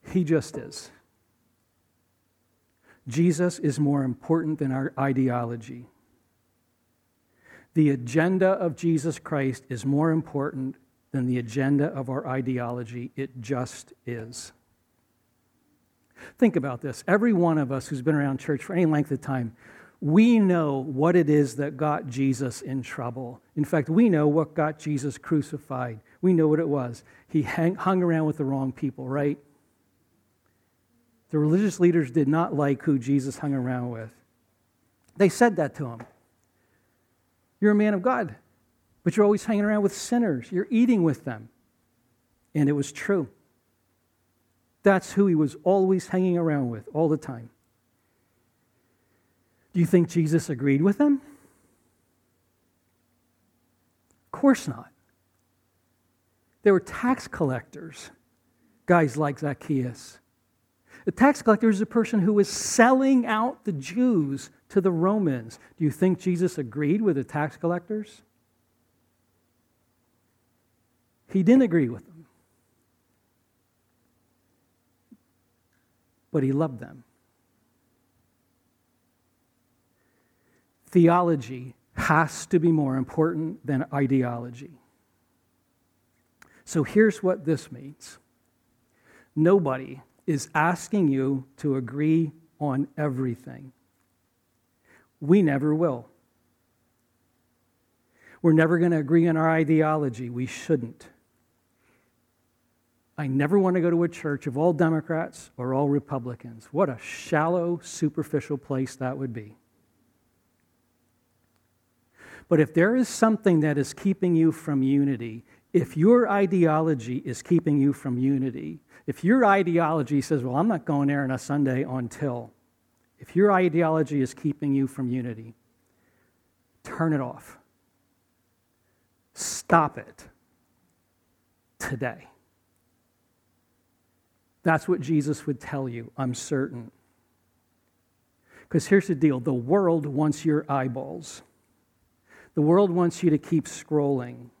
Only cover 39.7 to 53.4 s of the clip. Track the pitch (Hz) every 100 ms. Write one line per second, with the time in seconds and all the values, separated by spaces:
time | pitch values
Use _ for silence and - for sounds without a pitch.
39.7 | 214 196 - - 240 226 131 - 185 -
40.7 | 226 240 226 165 135 135 110 113 _ _
41.7 | _ _ _ _ _ _ _ _ 151 143
42.7 | 147 139 - - 196 131 _ _ _ _
43.7 | _ _ _ _ _ _ _ _ _ _
44.7 | _ 202 190 - 196 202 160 147 - 180
45.7 | 196 190 190 - 185 185 175 165 147 127
46.7 | 113 - 151 160 151 - 120 117 _ _
47.7 | _ _ _ _ _ _ _ _ _ _
48.7 | _ _ _ _ _ _ _ _ _ _
49.7 | 180 165 180 170 170 156 160 160 127 139
50.7 | 139 185 202 294 277 - - _ _ _
51.7 | _ _ _ _ _ _ _ _ _ _
52.7 | _ _ _ _ _ _ _